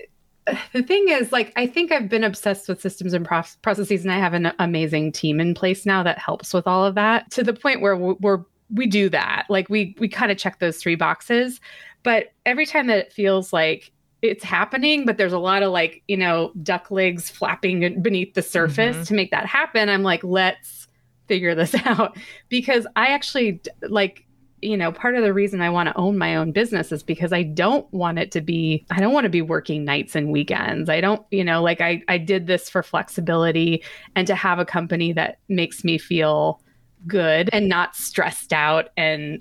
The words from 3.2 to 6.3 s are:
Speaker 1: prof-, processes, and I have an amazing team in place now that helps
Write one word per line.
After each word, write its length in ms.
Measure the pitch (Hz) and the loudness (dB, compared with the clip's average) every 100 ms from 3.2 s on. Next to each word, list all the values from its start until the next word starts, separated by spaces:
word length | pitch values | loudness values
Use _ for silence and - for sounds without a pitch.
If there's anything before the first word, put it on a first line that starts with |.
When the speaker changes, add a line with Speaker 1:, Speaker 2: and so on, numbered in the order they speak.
Speaker 1:
prof-, 320 | 170 170 165 - | 0 -2 -2 -6
processes, 400 | 226 202 196 196 | -2 -2 0 0
and 80 | 185 | 0
I 60 | 185 | 0
have 160 | 185 | 2
an 180 | 175 170 - | 2 0 0
amazing 540 | 175 165 156 156 156 | 0 0 0 0 -2
team 280 | - 156 151 | -2 0 2
in 140 | 170 | 2
place 320 | 175 190 190 202 | 0 0 0 0
now 160 | 190 | 2
that 160 | 175 - | 0 -2
helps 340 | - | -4